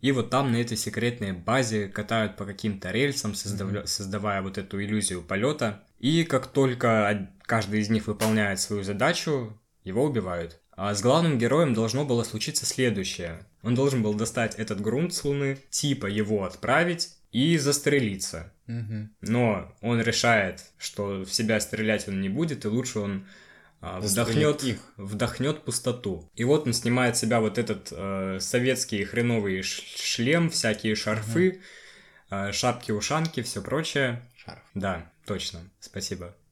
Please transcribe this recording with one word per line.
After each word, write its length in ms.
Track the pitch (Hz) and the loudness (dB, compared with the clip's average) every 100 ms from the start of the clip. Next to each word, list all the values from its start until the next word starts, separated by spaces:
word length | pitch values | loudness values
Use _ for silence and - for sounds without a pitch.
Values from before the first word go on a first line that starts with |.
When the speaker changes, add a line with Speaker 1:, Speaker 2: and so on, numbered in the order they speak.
Speaker 1:
И 100 | 127 | 2
вот 180 | 135 101 | 2 2
там, 200 | 123 139 | 2 4
на 40 | 117 | 2
этой 200 | 120 110 | 2 -2
секретной 560 | - 101 120 120 101 | -4 0 0 0 -4
базе, 560 | 90 85 127 120 110 101 | -4 0 0 2 0 -2
катают 480 | 101 104 117 107 98 | -4 -2 0 0 -2
по 80 | |
каким-то 460 | 101 98 110 98 90 | -10 -4 -4 -4 -4
рельсам, 440 | 110 143 139 110 | 0 0 0 -4
создавля-, 460 | 98 101 101 98 101 | -4 -6 -4 -4 -4
Speaker 2:
Мгм. 60 | - | -4
Speaker 1:
создавая 560 | - 98 101 104 98 | -6 -4 -4 -2 -2
вот 160 | 95 95 | -2 -6
эту 240 | 95 98 | -6 -6
иллюзию 400 | 101 107 101 90 | -2 0 0 -4
полёта. 640 | 82 95 123 151 113 101 - _ | -4 0 0 0 -2 -4 -14 _
И 240 | 123 160 | 2 2
как 240 | 165 135 127 | 4 0 0
только 600 | - 135 123 120 113 104 | 2 2 4 2 4 4
од-, 200 | 104 95 - - | 0 -4 -12 -2
каждый 340 | 113 101 107 | 0 2 0
из 80 | 104 | 2
них 200 | 110 107 | 2 0
выполняет 500 | 104 110 110 104 95 | 0 2 2 2 0
свою 240 | - 104 | -2 -4
задачу, 760 | 98 104 135 - - 143 117 107 _ _ | -4 0 2 2 0 -2 -4 -12 _ _
его 200 | 95 95 | -6 0
убивают. 560 | 147 113 92 87 82 - _ | 2 0 -2 -4 -6 -12 _
А 200 | - 98 | -6 -2
с 80 | 104 | 2
главным 360 | 113 147 170 135 | 4 6 4 4
героем 360 | 117 139 165 | 4 4 4
должно 300 | 110 113 123 | 2 2 0
было 200 | 143 120 | 0 0
случиться 420 | 110 107 - - - | 0 -4 -4 -4 -4
следующее. 800 | - 127 98 92 - 85 82 - _ | 0 0 0 -4 -6 -8 -10 -16 _
Он 120 | - 123 | 0 2
должен 260 | 139 131 | 4 2
был 120 | 107 | 2
достать 420 | 104 110 - 113 - | 0 0 0 -2 -2
этот 240 | 110 98 | -6 -2
грунт 340 | 101 120 175 | -2 0 0
с 80 | - | -2
Луны, 340 | 143 143 139 135 - | -2 0 0 -4 -6
типа 360 | - 151 131 101 | -2 0 0 0
его 380 | 104 104 107 | 0 2 0
отправить 680 | 95 - 110 139 175 170 - - _ | 0 -4 2 4 4 0 -4 -8 _
и 260 | 113 143 170 | 2 4 4
застрелиться. 960 | 139 143 - 143 117 98 - 82 80 _ - | 4 2 4 4 2 -2 -6 -8 -12 _ -10
Speaker 2:
Мгм. 480 | 117 107 110 107 _ | -8 -6 -6 -8 _
Speaker 1:
Но 520 | - 117 120 101 - - | 0 2 4 2 -4 -8
он 180 | 110 117 | 0 2
решает, 640 | 113 113 120 113 95 92 - _ | 2 2 4 4 4 -2 -14 _
что 460 | - - 101 98 | -10 -4 -4 -4
в 80 | 95 | -4
себя 280 | - 110 107 | -2 2 2
стрелять 480 | - 110 110 107 104 | 0 -2 2 0 0
он 120 | 98 | -2
не 80 | 95 | -2
будет, 360 | 107 165 147 | 0 -2 -2
и 40 | 107 | 0
лучше 300 | 110 123 110 | 0 0 -2
он, 260 | 101 98 - - - - - _ | -2 -4 -8 -20 -20 -20 -20 _
а, 200 | 85 92 | -10 -6
Speaker 2:
Застрелит 360 | 104 98 113 113 | -2 0 2 4
Speaker 1:
вдохнёт, 260 | 151 147 | 4 2
Speaker 2:
их. 140 | 135 101 - - | -2 -4 -8 -14
Speaker 1:
вдохнёт 680 | 98 104 120 - 131 156 | -8 -2 -2 0 -2 -2
пустоту. 680 | - - - 120 101 87 - | -4 -4 -2 -2 -4 -6 -10
И 100 | - | -2
вот 220 | 120 156 151 | 2 4 4
он 60 | |
снимает 440 | 117 120 123 123 113 | 0 2 4 4 2
с 40 | |
себя 200 | 113 117 | 2 2
вот 180 | 110 101 | 2 0
этот, 300 | 113 101 - | -2 -2 -6
э, 480 | - 98 98 95 95 | -8 -4 -4 -2 -4
советский 640 | 92 123 123 127 - 104 | -2 0 2 0 0 -2
хреновый 560 | 98 120 120 117 101 92 | -2 0 2 2 0 -2
ш-, 200 | 95 - - - | -4 -6 -10 -8
шлем, 520 | - - 117 160 165 | -4 0 2 4 2
всякие 440 | - 117 107 110 | 2 0 0 0
шарфы, 680 | 107 - 110 107 113 185 180 - - - - - - _ | 0 0 -2 0 4 2 2 -12 -20 -20 -20 -20 -20 _
Speaker 2:
Мгм. 180 | 98 98 | -4 -4
Speaker 1:
э, 40 | |
шапки-ушанки, 880 | 101 123 120 - 104 - 151 160 - | 0 0 0 -2 -2 0 0 0 -2
всё 180 | 113 - | -4 -6
прочее. 600 | 98 139 156 143 131 120 - _ | -4 -2 -2 0 0 -2 -10 _
Speaker 2:
Шарф. 260 | - 82 - | -18 -18 -10
Speaker 1:
Да, 360 | 101 98 87 80 _ - | -4 -2 -4 -8 _ -6
точно, 340 | 98 - 85 90 _ | -6 -6 -10 -16 _
спасибо. 540 | - - 95 92 87 90 _ | -14 -10 -8 -8 -10 -16 _